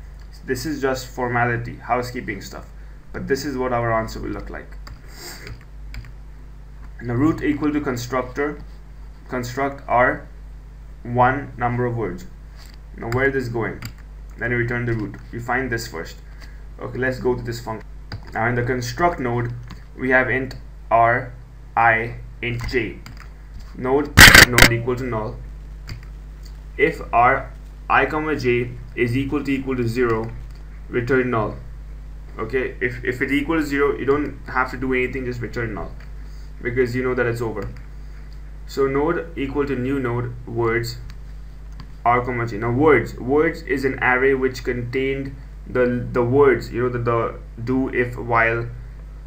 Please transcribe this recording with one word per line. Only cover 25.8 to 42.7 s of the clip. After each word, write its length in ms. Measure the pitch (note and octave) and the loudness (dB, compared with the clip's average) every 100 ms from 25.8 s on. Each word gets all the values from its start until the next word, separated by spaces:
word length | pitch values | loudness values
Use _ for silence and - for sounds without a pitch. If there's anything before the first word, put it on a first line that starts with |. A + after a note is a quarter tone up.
| - - - - - - - - - | -10 -10 -12 -12 -14 -14 -14 -14 -8
If 240 | - D#3+ - - | 2 2 2 0
R, 400 | A#2 B2 C3 - - - - - | 6 6 4 -2 -12 -14 -10 0
I 200 | B2 C3+ | 2 4
comma 280 | D#3 D#3 | 0 0
j 360 | C3 B2 A#2+ B2 - - | 0 2 2 0 -6 -8
is 200 | - A#2+ | -2 0
equal 280 | C3 C#3 D3 | 2 0 0
to 80 | C3+ | 0
equal 240 | C3 C3 | -2 0
to 120 | B2+ A#2 | 0 0
zero, 440 | B2 A#2+ A2 A2+ - - - - - - | 2 2 2 -2 -8 -12 -12 -14 -14 -6
return 400 | B2 A#2+ C3 B2 | -2 2 2 2
null. 260 | A2+ G#2 - - - - - - - - - | 0 0 -4 -10 -12 -12 -12 -12 -12 -10 -8
Okay, 360 | A2+ C3 A#2+ - | -2 -2 -2 -2
if, 220 | A#2+ - | -4 -2
if 180 | B2 A#2+ | -4 -2
it's 100 | C3 | 0
equal 260 | C#3 D3+ E3 | 2 2 0
to 60 | |
zero, 320 | C#3 C#3 C#3+ | 2 2 2
you 100 | - | 2
don't 340 | C3 D3 C#3+ - - | 2 2 0 -6 -4
have 240 | B2+ C3 | -2 0
to 60 | B2+ | -2
do 140 | C3 | 0
anything, 300 | B2+ B2 C3+ | 2 0 -2
just 140 | B2 A#2+ | -4 -4
return 360 | G#2+ B2 A2+ | -6 -4 -4
null, 160 | F#2 E2 - - - - - - - | -4 -8 -10 -12 -12 -12 -12 -12 -8
because 320 | B2 B2 B2 | -2 2 2
you 80 | B2+ | 0
know 100 | B2+ | 0
that 140 | B2 A#2+ | 2 0
it's 140 | A#2 | 0
over. 280 | A2 G2+ - - - - - - - - - - | -2 -4 -6 -8 -12 -14 -12 -14 -14 -14 -14 -12
So 220 | - C#3 C3+ | -6 0 2
node 440 | C#3 D#3 F3 - - | 4 2 0 -4 -4
equal 300 | C3+ C#3+ C#3 | -2 0 0
to 80 | |
new 240 | B2 C3 C#3 | 0 0 0
node 340 | B2 A#2+ A#2+ - - | 0 0 -2 -6 -4
words 500 | A#2 A2+ A#2 A#2 - - - - - - - - - - - | 0 2 2 0 -6 -10 -10 -12 -12 -12 -12 -12 -12 -12 0
R 220 | A#2 B2 | 2 4
comma 220 | B2+ A#2 A2+ | 2 -2 -2
j. 100 | G2+ | -2
Now 140 | A#2 | 0